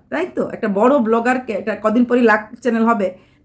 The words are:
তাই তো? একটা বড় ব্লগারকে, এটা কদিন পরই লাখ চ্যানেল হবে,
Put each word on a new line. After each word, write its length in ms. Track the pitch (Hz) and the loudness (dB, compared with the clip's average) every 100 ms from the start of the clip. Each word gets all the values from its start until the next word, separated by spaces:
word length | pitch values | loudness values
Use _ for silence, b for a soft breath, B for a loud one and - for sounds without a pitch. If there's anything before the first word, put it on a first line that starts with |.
| - | -10
তাই 180 | 269 359 - | -8 -6 -6
তো? 140 | 190 | -6
একটা 180 | - 220 | -4 -4
বড় 320 | 196 240 285 | 2 4 4
ব্লগারকে, 540 | 220 226 233 254 254 | 2 0 0 -2 -4
এটা 240 | 196 220 202 | -6 -6 -4
কদিন 220 | 214 220 240 | 0 0 2
পরই 160 | 247 | 2
লাখ 340 | 233 214 214 - | 4 2 -2 -8
চ্যানেল 220 | 247 226 | -4 0
হবে, 340 | 226 220 185 - b b | 0 0 -2 -6 b b